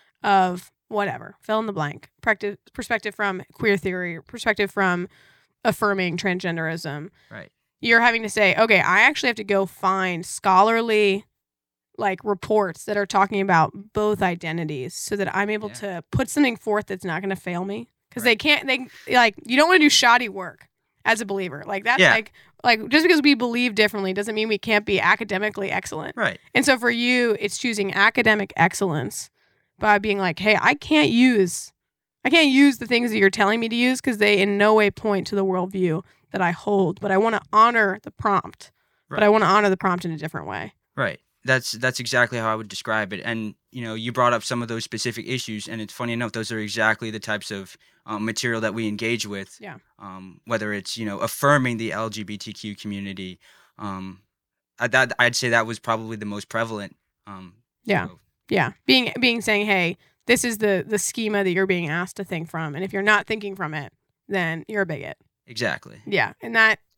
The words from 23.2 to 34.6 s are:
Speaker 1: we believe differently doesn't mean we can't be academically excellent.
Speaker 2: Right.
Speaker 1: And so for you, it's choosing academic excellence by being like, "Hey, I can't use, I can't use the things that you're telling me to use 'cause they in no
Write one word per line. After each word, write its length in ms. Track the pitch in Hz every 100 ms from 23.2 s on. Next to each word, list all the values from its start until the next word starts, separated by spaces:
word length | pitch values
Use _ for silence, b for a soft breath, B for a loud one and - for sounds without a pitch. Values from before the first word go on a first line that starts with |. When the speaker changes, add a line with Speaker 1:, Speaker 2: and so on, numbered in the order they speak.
Speaker 1:
we 120 | 285
believe 400 | 254 240 233 247
differently 380 | 208 214 214 190
doesn't 220 | 185 208
mean 140 | 214 220
we 100 | 214
can't 260 | - 214
be 160 | 214 196
academically 680 | - 214 214 190 214 208 196
excellent. 460 | 185 - 156 - -
Speaker 2:
Right. 220 | 202 - _
Speaker 1:
And 120 | - 285
so 120 | 254
for 120 | 240
you, 460 | 233 240 247 240 208
it's 160 | 208 -
choosing 380 | 247 208 196
academic 580 | 190 208 254 226 208 190 -
excellence 720 | 170 - 196 151 208 - - _ _ _ _ _
by 200 | 214 208
being 200 | 214 202
like, 200 | 185 160
"Hey, 200 | 202 208
I 140 | 214
can't 360 | 285 - 311 294
use, 600 | 233 254 226 180 - - _ _ _ _ _
I 60 | 262
can't 180 | 339 294
use 280 | 262 285 240
the 100 | 233
things 240 | 240 240
that 80 | 220
you're 120 | 196
telling 300 | 190 202 226
me 80 | 226
to 80 | 233
use 240 | 247 254
'cause 160 | - 208
they 200 | 208 208
in 200 | 202
no 160 | 202